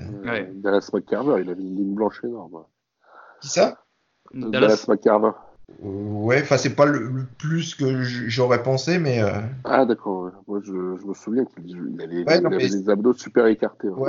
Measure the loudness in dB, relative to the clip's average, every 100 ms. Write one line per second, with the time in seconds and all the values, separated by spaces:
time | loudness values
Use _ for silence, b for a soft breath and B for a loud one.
0 | -8 -10 -6 -6 -6 -6 0 2 2 -4
1 | -2 -2 0 0 0 -6 -6 -4 -4 -2
2 | -2 -2 -8 -10 -14 -18 -20 _ _ _
3 | B B B B -4 2 2 0 _ _
4 | _ _ _ -10 -4 4 6 4 2 2
5 | 4 4 4 -2 -10 -20 -20 -16 -10 -8
6 | -6 -2 0 2 2 2 2 4 4 2
7 | -2 -6 -8 -8 -4 -2 -4 -2 -2 0
8 | -2 -4 -4 2 4 2 2 0 2 0
9 | 2 2 0 0 -6 -8 0 4 4 2
10 | -2 -6 -6 -10 -8 -8 -6 -6 -6 -6
11 | -8 -10 -4 -2 -2 -6 -16 -10 -10 -10
12 | -8 -4 2 2 2 0 0 0 0 2
13 | 4 2 0 2 4 4 -2 -4 -6 -4